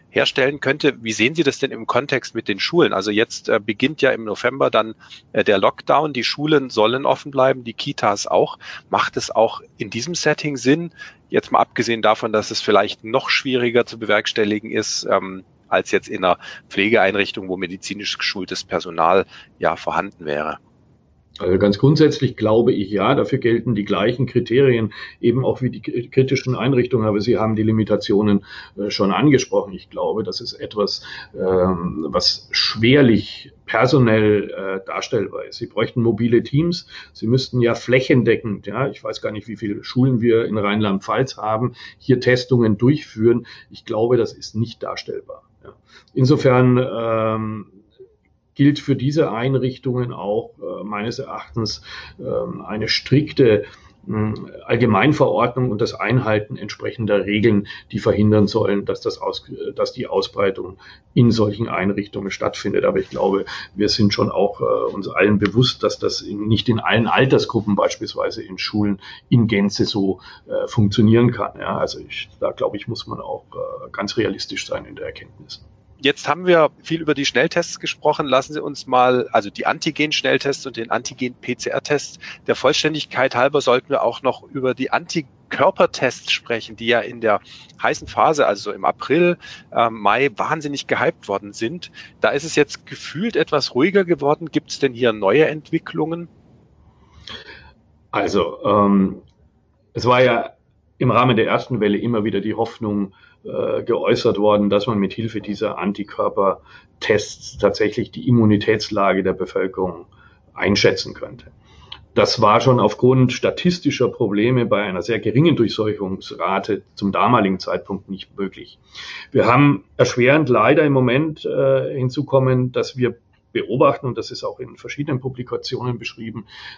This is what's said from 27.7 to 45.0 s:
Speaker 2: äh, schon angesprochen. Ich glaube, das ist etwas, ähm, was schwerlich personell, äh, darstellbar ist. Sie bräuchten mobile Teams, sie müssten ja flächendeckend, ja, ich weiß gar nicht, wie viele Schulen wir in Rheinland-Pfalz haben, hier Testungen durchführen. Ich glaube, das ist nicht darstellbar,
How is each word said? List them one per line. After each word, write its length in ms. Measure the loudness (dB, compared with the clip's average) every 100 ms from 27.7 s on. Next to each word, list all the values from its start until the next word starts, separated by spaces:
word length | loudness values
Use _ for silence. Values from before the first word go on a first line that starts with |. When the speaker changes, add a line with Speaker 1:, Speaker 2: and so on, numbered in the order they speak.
| 2 0 -2 0 2 4 2 0 -18 -16 -8
Speaker 2:
äh, 140 | -4
schon 240 | 0 0
angesprochen. 580 | 4 4 4 2 -2 -2
Ich 180 | -6 -12
glaube, 340 | -4 -2 -2
das 180 | -4 -8
ist 100 | -10
etwas, 500 | -12 -8 -4 -4 -4 -10 -18 -14
ähm, 720 | -6 0 2 2 0 -4 -4 -4
was 400 | -2 -2 -4 -4
schwerlich 1000 | -4 -2 0 4 6 6 4 2 -12 -18 -18 -4
personell, 840 | 2 4 4 4 4 4 2 0
äh, 340 | -6 -6 -8 -6
darstellbar 600 | -8 -4 -4 -4 -6 -12
ist. 140 | -12
Sie 80 | -8
bräuchten 340 | -4 -4 0
mobile 420 | 0 2 4 2
Teams, 440 | 2 0 0 -2 -8 -20 -20
sie 140 | -6 0
müssten 340 | 0 2 0
ja 120 | 2
flächendeckend, 920 | 0 2 2 4 4 4 2 0 -8 -6
ja, 220 | -4 -4
ich 120 | -6
weiß 200 | -10 -8
gar 100 | -8
nicht, 160 | -8 -10
wie 80 | -8
viele 260 | -6 -6 -4
Schulen 340 | 0 2 2
wir 240 | 4 2
in 140 | 2 0
Rheinland-Pfalz 800 | 0 0 0 0 -2 -2 -2 -4
haben, 360 | -4 -2 -2 -6 -20 -6
hier 200 | 0 2
Testungen 580 | 4 2 2 2 4 4
durchführen. 720 | 2 2 -2 0 2 2 -2 -18 -20
Ich 160 | -18 -6
glaube, 320 | -2 2 2
das 160 | 0
ist 240 | -6 -10 -6
nicht 260 | -6 -6
darstellbar, 600 | -10 -10